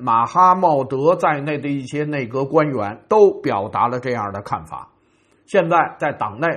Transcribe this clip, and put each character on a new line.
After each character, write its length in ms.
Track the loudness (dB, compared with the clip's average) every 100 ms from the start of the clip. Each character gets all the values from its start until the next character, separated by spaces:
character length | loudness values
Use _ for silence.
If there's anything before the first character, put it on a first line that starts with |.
马 260 | 0 2 2
哈 300 | 4 4 4
茂 260 | 2 2
德 320 | 0 0 2
在 260 | 2 0 0
内 180 | -4 -6
的 100 | -4
一 180 | -6 -6
些 160 | -6
内 240 | -4 -4 -4
阁 180 | -4
官 240 | 0 0 0
员 360 | -2 -6 -8 _
都 220 | 4 6 4
表 280 | -2 -2 -2
达 180 | 0 0
了 140 | 0
这 100 | -4
样 220 | -4 -6
的 100 | -8
看 240 | -6 -8 -8
法。 240 | -14 -16 _ _ _ _ _ _
现 240 | 0 2
在 260 | 2 0 -2
在 140 | -6
党 260 | -4 -8 -4
内， 80 | -4